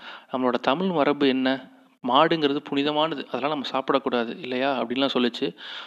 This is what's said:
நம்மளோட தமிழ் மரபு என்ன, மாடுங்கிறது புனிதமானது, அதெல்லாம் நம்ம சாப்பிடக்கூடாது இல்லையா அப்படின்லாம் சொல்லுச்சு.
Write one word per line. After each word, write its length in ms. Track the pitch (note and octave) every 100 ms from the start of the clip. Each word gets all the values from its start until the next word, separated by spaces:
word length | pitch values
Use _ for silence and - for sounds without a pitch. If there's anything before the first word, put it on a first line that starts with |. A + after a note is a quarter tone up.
| - - -
நம்மளோட 220 | B2+ B2+ B2
தமிழ் 280 | C3 D3+ F#3+
மரபு 400 | E3 C#3+ C#3+ C#3
என்ன, 420 | C3 C3 C3 - - _ _ B2
மாடுங்கிறது 480 | C3+ D#3+ E3 C#3+ C#3+
புனிதமானது, 720 | - C#3+ C#3+ D3+ D#3+ C#3+ -
அதெல்லாம் 240 | B2 C#3+
நம்ம 160 | D3+ A#2
சாப்பிடக்கூடாது 680 | C3+ C3+ C#3 C3+ A#2+ A2+ F#3
இல்லையா 420 | B2+ B2+ C#3 B2+
அப்படின்லாம் 320 | A#2 B2 C3+
சொல்லுச்சு. 320 | B2+ A#2+ - D3+ - - -